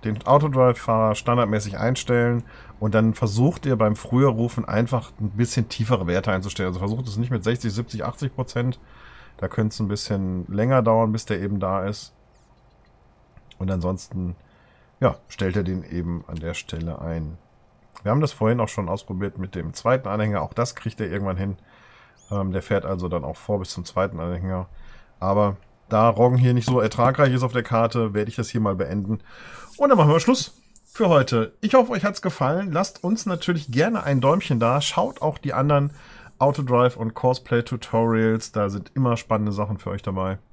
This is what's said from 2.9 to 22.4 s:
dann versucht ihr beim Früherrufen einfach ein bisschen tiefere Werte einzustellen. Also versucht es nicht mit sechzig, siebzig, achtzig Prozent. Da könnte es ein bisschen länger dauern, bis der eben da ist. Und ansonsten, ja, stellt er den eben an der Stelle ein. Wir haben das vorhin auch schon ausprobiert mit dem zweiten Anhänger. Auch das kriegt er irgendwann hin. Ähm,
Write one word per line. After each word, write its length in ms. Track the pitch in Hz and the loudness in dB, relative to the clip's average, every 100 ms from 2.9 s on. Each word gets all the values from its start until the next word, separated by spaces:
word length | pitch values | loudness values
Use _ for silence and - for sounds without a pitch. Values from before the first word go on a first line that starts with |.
dann 200 | 107 110 | 4 4
versucht 520 | 107 113 104 135 - 143 | 2 0 4 2 2 -2
ihr 100 | 120 | 2
beim 200 | 110 107 | 2 2
Früherrufen 680 | - 123 139 110 117 - | 0 4 4 4 -2 -2
einfach 480 | 110 - 120 127 - - | -2 0 0 -2 -4 -6
ein 100 | 104 | -6
bisschen 380 | 98 120 - 110 | -2 0 0 -2
tiefere 380 | - 107 98 87 | -2 0 0 2
Werte 260 | 90 104 | 0 0
einzustellen. 360 | 95 98 - 92 | -2 -2 -4 -4
Also 100 | 90 | -2
versucht 280 | 98 113 123 | -4 -4 -4
es 100 | 104 | -4
nicht 140 | 120 | -2
mit 140 | 123 | -2
sechzig, 300 | 95 120 117 | 0 -2 -2
siebzig, 300 | 101 117 110 | -4 -6 -6
achtzig 300 | 110 - 139 | -8 -6 -8
Prozent. 460 | - 123 - 123 123 - - - - - - | -6 -6 -2 -4 -4 -12 -20 -20 -20 -20 -10
Da 120 | 95 | -6
könnte 260 | - 107 | -2 -2
es 60 | - | -2
ein 80 | 104 | -4
bisschen 580 | 104 - 101 95 92 87 | -4 -4 -4 -2 -4 -4
länger 340 | 98 117 131 | -2 2 2
dauern, 300 | 117 113 113 | 4 4 2
bis 120 | 110 - | -2 -4
der 140 | 101 | -4
eben 200 | 98 101 | -2 -2
da 240 | 92 95 | -2 -2
ist. 300 | 95 107 - _ _ _ _ _ _ _ _ _ _ _ _ - - - | -4 -6 -12 _ _ _ _ _ _ _ _ _ _ _ _ -20 -20 -8
Und 120 | 95 | -4
ansonsten, 680 | 95 85 92 - 95 90 85 - _ _ _ _ _ | -2 -2 -4 -6 -6 -6 -8 -16 _ _ _ _ _
ja, 160 | 127 - _ | 0 0 _
stellt 280 | - 95 92 | -4 -2 0
er 80 | |
den 180 | 92 95 | -2 -4
eben 420 | - 85 85 85 - | -6 -6 -4 -6 -8
an 100 | 82 | -8
der 180 | 80 | -8
Stelle 460 | 82 - 82 82 80 | -8 -10 -8 -8 -8
ein. 360 | 82 82 78 85 _ _ _ _ _ - | -8 -6 -8 -12 _ _ _ _ _ -10
Wir 100 | 104 | -2
haben 100 | 123 | 0
das 100 | 151 | 0
vorhin 280 | - 110 120 | 0 0 2
auch 80 | 107 | 0
schon 200 | - 90 | -4 -4
ausprobiert 480 | 98 - 92 98 - | -6 -6 -6 -6 -6
mit 180 | 92 | -8
dem 200 | 92 80 | -8 -8
zweiten 340 | - - 127 95 | -4 0 0 0
Anhänger. 320 | 104 107 101 | -2 0 -2
Auch 140 | 76 | -4
das 200 | - 120 | -4 -4
kriegt 260 | - - - | -4 -10 -8
er 100 | 101 | -6
irgendwann 260 | 95 98 92 | -4 -4 -2
hin. 220 | 98 92 - - - - - _ _ | -4 -6 -14 -20 -20 -20 -20 _ _
Ähm, 220 | 101 | -4